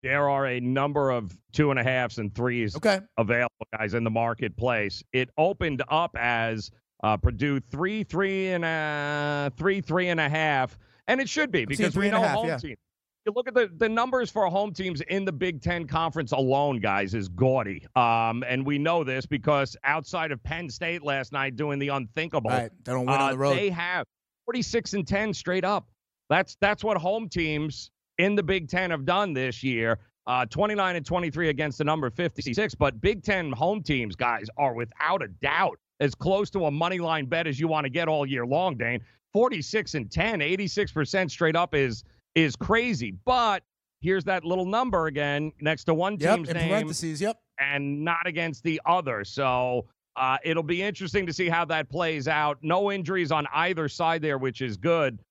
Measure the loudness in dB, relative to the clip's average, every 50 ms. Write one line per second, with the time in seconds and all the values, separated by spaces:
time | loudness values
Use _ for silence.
0 | -2 0 2 2 4 4 4 2 2 0 0 0 0 0 2 2 2 2 2 2
1 | 2 2 2 0 -2 -4 -10 -14 _ _ 0 2 4 4 4 2 2 2 2 2
2 | 0 -2 -2 -4 -4 -4 -2 0 0 0 2 2 0 -2 -2 0 2 2 2 2
3 | 0 _ _ -2 0 2 2 2 2 -2 _ _ -14 _ -6 -4 -4 -2 0 0
4 | 0 0 0 0 0 0 -2 -2 -4 -6 -4 -2 0 0 2 2 0 -2 -4 -8
5 | -14 _ -2 -2 -2 0 _ 0 2 2 2 0 -2 -2 -2 -2 -2 0 2 0
6 | 0 0 _ -2 0 0 2 2 0 0 -2 -4 -6 -10 -14 _ _ _ _ _
7 | 0 2 2 4 2 0 0 2 0 0 0 0 -2 _ -4 -4 -2 -2 -2 -2
8 | -4 -4 -2 -2 0 0 0 0 0 0 0 0 0 0 0 0 -2 -2 -2 -2
9 | -2 -2 -2 0 0 0 0 0 -2 -2 -4 -2 0 0 0 0 -2 -2 0 0
10 | 2 2 2 0 0 0 2 0 2 2 2 2 0 0 -4 -12 -20 _ _ _
11 | _ 0 0 0 0 -2 0 0 -2 0 0 -2 0 0 0 0 0 2 2 2
12 | 2 2 4 4 4 4 2 0 0 -2 -4 -4 -6 -10 -12 -14 _ _ _ _
13 | _ _ _ _ _ -4 -2 -2 -4 0 2 2 2 2 2 0 0 2 2 2
14 | 0 2 2 0 0 0 0 2 2 2 4 2 0 0 -2 -4 -4 -4 -4 -4
15 | -4 -2 -2 -2 0 -2 -2 -2 -2 -2 -4 -2 -2 -2 -2 -2 -2 -2 0 0
16 | 0 0 0 -2 -2 0 0 2 4 4 4 4 4 2 0 0 0 2 2 2
17 | 0 0 -2 -2 -4 -4 0 4 4 4 4 4 0 -2 -6 -10 -12 -2 _ 4
18 | 4 6 6 4 4 2 0 -2 -2 -2 -2 -2 0 0 0 0 2 2 2 2
19 | 0 0 -2 -4 -2 -2 -4 -2 2 2 2 2 2 0 -4 -4 0 0 0 0
20 | -2 -4 -4 -4 -4 -4 -4 -6 _ -6 -6 -6 -6 -8 -8 -6 -4 -4 -4 -4
21 | -2 -2 -2 -2 -2 -2 -2 -2 -2 -2 -2 -2 -2 -2 0 0 0 0 0 -2
22 | -4 -4 -4 -4 -4 -2 -2 -2 0 2 0 0 -2 -4 -10 -14 -8 -4 -2 -2
23 | 2 2 2 4 4 2 2 2 2 2 2 2 2 0 -2 -2 -2 -2 -2 -2
24 | -4 _ _ _ _ _ _ _ _ -4 -2 -2 -2 0 0 -2 -2 0 -4 -4
25 | -2 0 0 0 0 0 -2 -4 -2 -2 -2 0 2 0 0 0 -2 _ _ _
26 | _ _ _ _ _ _ 2 2 2 0 -2 _ 2 2 2 0 0 0 0 0
27 | 0 0 -2 -2 -2 -4 -2 -2 0 0 0 -2 -2 -4 -6 -8 -14 -18 _ _
28 | _ _ _ 2 2 4 4 2 2 2 0 -2 -2 -2 -4 -2 -2 0 -2 -2
29 | 0 0 0 2 2 0 0 -2 -2 -2 -4 -4 -4 -2 0 0 2 2 0 0
30 | -2 _ _ _ _ -2 -2 -2 -2 -2 -2 -2 0 0 0 0 0 0 0 -2
31 | -4 -2 -2 -2 -2 -2 -2 -2 0 0 0 0 -2 -4 -2 -2 0 0 0 0
32 | 0 -4 -2 -2 -4 -4 -4 -4 -6 -4 -2 -2 -2 -2 0 0 0 0 0 0
33 | 0 0 0 0 -2 -2 -2 0 0 -4 -4 -2 0 0 0 -2 -2 -2 -2 -2
34 | -2 -4 -4 -2 -2 -2 -2 -2 -6 -10 -4 -2 0 0 0 -2 -6 -8 -6 -4
35 | -2 0 0 0 -2 -6 -10 -4 -2 0 2 2 2 0 -2 -6 _ _ _ _
36 | -2 -2 -2 -2 0 0 2 2 0 -2 -2 0 0 0 0 0 0 0 0 -2
37 | 0 0 0 0 0 -2 -2 -2 0 -2 -2 0 0 0 0 0 0 -2 -2 0
38 | 0 2 2 0 0 0 -2 -2 0 0 0 2 2 0 -2 -2 -2 -2 -2 -4
39 | -6 -8 _ _ _ _ _ 2 2 4 2 -2 -6 -2 -2 -2 -2 -2 -4 -6
40 | -6 -4 -2 0 0 0 0 0 0 0 0 0 -2 -2 -2 -2 -2 -2 0 -4
41 | -2 0 0 0 0 -2 -2 0 0 2 4 2 0 2 2 2 2 2 0 -4
42 | -10 -20 _ _ _ _ _ 4 4 4 2 -2 0 2 2 2 2 2 0 -2
43 | -2 -6 -8 -6 _ 2 2 4 4 2 2 0 _ _ _ _ _ _ _ _
44 | 0 0 0 2 2 0 -2 0 0 0 0 0 0 0 2 0 0 2 2 2
45 | 0 0 0 0 0 0 0 0 -2 -4 -6 _ 0 0 0 0 2 0 2 2
46 | 2 0 0 2 2 4 4 4 2 -2 -2 -2 0 2 2 0 0 -2 -4 -6
47 | -6 -6 -4 -2 -2 -4 -4 _ _ _ _ -4 -2 0 0 -2 -2 -2 -2 -2
48 | 0 -2 0 0 -2 -2 -2 -2 -2 -4 -4 -4 -2 -2 -2 -2 2 2 2 2
49 | 2 0 -2 -4 -4 -6 -4 0 0 2 2 2 2 0 0 -2 -4 -4 _ _
50 | _ _ _ 0 2 2 2 2 2 0 0 0 0 -2 -2 0 0 -2 -4 -4
51 | -6 -2 -2 0 0 0 -2 -2 0 2 2 2 2 0 0 -2 -2 -4 -2 -2
52 | 0 0 0 -2 0 0 0 2 2 0 -2 -2 0 0 2 2 2 0 0 -2
53 | -4 -2 -2 -2 0 2 0 0 0 0 0 0 0 0 0 0 -2 -4 -2 0
54 | 0 0 0 0 0 -2 -2 0 -2 -2 -4 -2 -4 -4 -4 -2 0 2 2 4
55 | 2 2 0 -4 -16 _